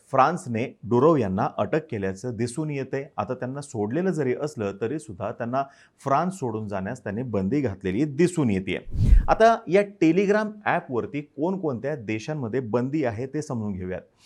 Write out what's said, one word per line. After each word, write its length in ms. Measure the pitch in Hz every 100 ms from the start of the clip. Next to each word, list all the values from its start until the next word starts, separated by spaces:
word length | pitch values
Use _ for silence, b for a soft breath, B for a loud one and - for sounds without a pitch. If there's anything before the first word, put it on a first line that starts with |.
| _
फ्रान्सने 680 | 131 135 180 185 113 127 -
डुरोव 320 | 98 120 147 156
यांना 320 | 101 92 139 -
अटक 220 | 104 120 -
केल्याचं 440 | 110 95 95 127 107
दिसून 340 | 117 120 156
येतंय. 360 | 143 131 135 143 -
आता 160 | 104
त्यांना 280 | 127 123 139
सोडलेलं 500 | 143 117 104 139 185
जरी 240 | 156 135 120
असलं, 300 | 147 123 101 98
तरी 180 | 113 156
सुद्धा 320 | 156 92 107
त्यांना 320 | 123 117 127 - B B _
फ्रान्स 300 | 139 139 180 190
सोडून 320 | 127 110 107
जाण्यास 360 | 98 95 123
त्यांनी 200 | 110 101
बंदी 380 | 131 104 95 143
घातलेली 440 | 127 95 92 92 151
दिसून 440 | 135 175 175 127
येतेय. 280 | 95 92 80 - - B B B
आता 300 | - 220 220 -
या 140 | 185 202 202
Telegram 460 | 160 170 196 208 214 214 -
ॲपवरती 560 | 160 175 120 - 139
कोणकोणत्या 760 | 147 - 160 196 160 120 135 151
देशांमध्ये 640 | 104 110 107 156 120 123
बंदी 440 | 117 120 127 156
आहे, 220 | 127 107 135
ते 160 | 156
समजून 320 | 147 123 104
घेऊयात. 280 | 95 92 90 - _